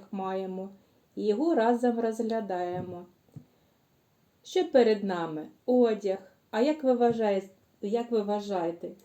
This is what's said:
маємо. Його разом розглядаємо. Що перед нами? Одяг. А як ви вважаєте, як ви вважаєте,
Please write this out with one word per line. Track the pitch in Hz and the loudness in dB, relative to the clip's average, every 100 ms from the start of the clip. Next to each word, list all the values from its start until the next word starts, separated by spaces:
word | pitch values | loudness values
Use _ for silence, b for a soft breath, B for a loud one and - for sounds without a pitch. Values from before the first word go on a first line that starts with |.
| 196 | -6
маємо. | 196 190 190 190 185 196 - b b b - | -8 -4 -4 -6 -8 -10 -14 b b b -6
Його | 202 208 320 | -2 2 2
разом | 302 226 240 247 226 | 4 4 2 2 0
розглядаємо. | 226 220 220 226 202 180 180 180 180 175 180 _ _ - b b b b _ _ _ _ _ _ | -2 -2 -2 -2 -4 -4 -4 -6 -8 -12 -16 _ _ -20 b b b b _ _ _ _ _ _
Що | - 370 | -4 -2
перед | 349 262 226 208 | 2 4 6 4
нами? | 196 180 165 156 156 _ - | 0 -4 -4 -6 -10 _ 0
Одяг. | 247 240 208 196 190 - _ _ | 4 4 2 -2 -4 -6 _ _
А | 220 | 0
як | 269 311 | 0 2
ви | 262 | 2
вважаєте, | 240 240 226 214 196 190 - _ - | 4 4 2 2 0 -2 -14 _ -10
як | 202 233 240 | -4 -2 0
ви | 226 | -2
вважаєте, | 202 208 202 190 170 170 175 - | 0 -2 -2 -2 -2 -4 -10 -14